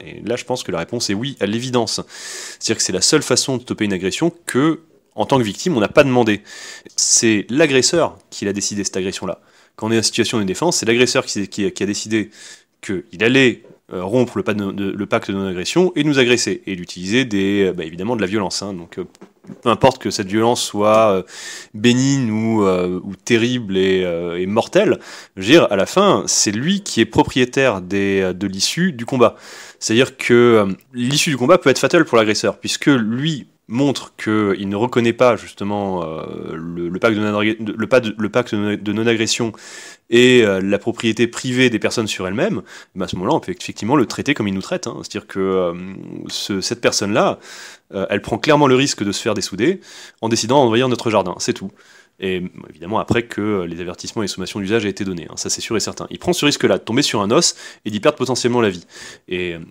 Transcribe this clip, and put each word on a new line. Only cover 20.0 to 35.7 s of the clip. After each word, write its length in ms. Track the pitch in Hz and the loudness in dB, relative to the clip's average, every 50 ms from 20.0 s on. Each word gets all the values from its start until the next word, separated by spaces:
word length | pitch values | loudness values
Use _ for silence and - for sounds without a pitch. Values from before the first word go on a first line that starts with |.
que 100 | - 104 | -4 -6
cette 180 | - - 104 92 | -4 -4 -4 -2
violence 340 | 98 110 113 120 120 113 - | 0 2 2 2 2 0 -2
soit, 480 | - - 104 104 107 107 110 110 107 | -4 -2 0 2 4 6 6 6 4
euh, 120 | 98 92 90 - - - - - - - - - - | 4 2 -2 -6 -12 -16 -14 -14 -14 -16 -16 -16 -6
bénigne 560 | 107 104 120 120 127 131 139 139 139 127 110 | 0 2 4 4 4 4 2 2 2 2 0
ou, 340 | 107 110 113 113 113 110 101 | 0 0 0 2 2 2 4
euh, 360 | 95 92 90 90 90 90 90 - | 2 2 2 0 -2 -4 -4 -6
ou 140 | 101 95 | -10 -12
terrible 600 | - - - 120 113 113 123 127 123 117 95 95 | -8 -2 2 2 4 4 2 0 -2 -4 -2 0
et, 280 | 95 95 95 95 92 92 | 2 2 2 2 2 0
euh, 340 | 90 85 85 87 87 85 87 | 0 -2 -4 -4 -4 -4 -4
et 80 | 92 | -4
mortelle, 540 | 95 104 113 - - - 180 220 170 107 - - - - - - - - | -2 0 0 0 2 2 2 4 4 2 0 -4 -14 -20 -20 -20 -18 -12
je 60 | 98 95 | -4 2
veux 60 | 104 | 6
dire, 180 | 147 170 120 - | 6 8 8 6
à 60 | 104 | 4
la 100 | 98 95 | 2 0
fin, 360 | - - 185 202 196 147 104 - - | 2 2 4 4 6 4 4 2 0
c'est 240 | - - - 110 101 | 0 0 0 0 0
lui 300 | 107 135 170 202 196 202 | -2 0 -2 -2 -2 -2
qui 180 | - - - | -2 2 2
est 60 | 113 | 2
propriétaire 760 | 110 - 135 143 - - 131 127 123 - 139 135 127 107 95 | 2 4 2 2 2 2 0 0 0 2 2 2 2 2 0
des, 400 | 90 90 101 98 98 98 98 95 | -2 -4 -2 0 0 2 2 2
euh, 120 | 95 92 90 | 0 0 -2
de 140 | 90 101 | -2 -4
l'issue 460 | 98 95 95 - - - 160 180 190 147 | -6 -4 -2 -4 -4 -2 0 -2 -2 -2
du 140 | 113 117 | -4 -6
combat. 280 | - 139 123 117 104 - - - - - - - - - - | -2 2 4 4 4 4 0 -18 -20 -20 -20 -20 -20 -16 -8
C'est-à-dire 360 | - - 110 113 131 - - | -4 0 2 2 2 2 0
que, 180 | - - - 120 120 120 120 117 110 101 98 | -4 0 4 6 6 8 8 6 6 4 2
euh, 40 | 95 - _ _ - | -2 -6 _ _ -8
l'issue 360 | 123 123 123 143 147 - 170 | -4 -4 -2 0 0 0 0
du 60 | 143 | 0
combat 220 | 117 123 135 185 180 | 0 4 4 4 6
peut 120 | - 143 | 6 4
être 100 | 127 - | 2 4
fatale 240 | - 175 - 170 156 | 2 2 4 4 2
pour 120 | - - | 4 4
l'agresseur, 420 | 117 110 107 104 - - 101 - - | 4 4 4 2 0 0 -2 -2 -2
puisque 280 | - 104 - - - | -4 -6 -6 -2 2
lui 640 | 151 139 127 110 104 117 127 143 165 156 120 - _ _ _ _ | 2 4 4 2 0 -2 -2 -2 -4 -4 -6 -10 _ _ _ _
montre 480 | - 107 120 143 143 131 - - - _ | -6 -2 0 0 0 0 -2 -6 -16 _
qu'il 520 | - - 110 107 107 107 101 95 - 101 95 | -8 -4 0 0 2 2 2 0 -2 -2 -4
ne 60 | 101 | -2
reconnaît 360 | 101 117 120 - 127 117 117 113 | 0 0 0 2 2 2 2 4
pas 240 | 117 127 123 113 | 4 4 4 4
justement, 640 | 95 - 101 - - 104 101 | 2 -2 -10 -12 -10 -8 -6